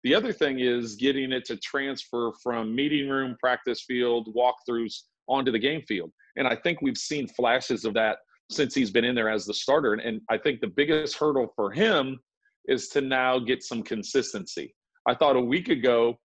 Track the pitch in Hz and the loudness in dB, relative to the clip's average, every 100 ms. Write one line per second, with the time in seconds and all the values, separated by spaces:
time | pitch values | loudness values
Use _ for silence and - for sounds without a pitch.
0 | 127 180 247 - 147 131 127 120 117 104 | 4 2 2 0 0 2 0 0 -2 0
1 | 131 139 131 127 - 113 - 143 139 123 | 0 2 -2 -4 -4 -10 -4 -4 -4 -6
2 | - 120 117 - 123 117 110 117 147 147 | -6 -4 -4 -4 -4 -2 -2 -2 0 0
3 | 139 135 131 117 127 123 - 117 - 123 | 0 -2 -4 -2 0 0 -2 -6 -4 0
4 | 120 117 113 110 123 - - 117 113 - | 2 0 -2 0 0 0 -4 -4 -4 -8
5 | _ _ - 135 131 113 127 160 151 98 | _ _ -4 0 0 0 0 -4 -4 -6
6 | 82 _ _ - 131 120 175 165 139 120 | -6 _ _ -2 -2 0 -2 0 -2 -2
7 | - 151 120 - 123 123 - 117 110 107 | -6 -6 -6 0 2 2 0 -2 0 2
8 | 110 - _ _ _ - 139 139 113 113 | 0 -2 _ _ _ -2 0 0 2 2
9 | 120 120 110 107 104 104 - 147 131 107 | 2 0 0 0 -4 -4 2 2 4 0
10 | 117 110 - 110 147 120 107 90 147 156 | -2 -6 -4 0 0 -2 -4 0 2 2
11 | 147 - 151 135 113 - 101 107 220 175 | 0 0 2 2 -2 -2 -2 2 2 2
12 | 135 131 _ _ _ _ - 127 - 143 | 0 -6 _ _ _ _ -2 -2 0 -2
13 | 135 131 127 127 120 127 - 120 110 113 | 0 2 2 2 0 -2 -2 -8 -4 -6
14 | 101 135 117 104 92 - 69 _ _ _ | 0 0 0 -8 -8 -10 -12 _ _ _
15 | - 123 147 131 120 156 185 135 123 117 | -2 2 4 4 2 -2 0 2 4 4
16 | 117 120 | 2 0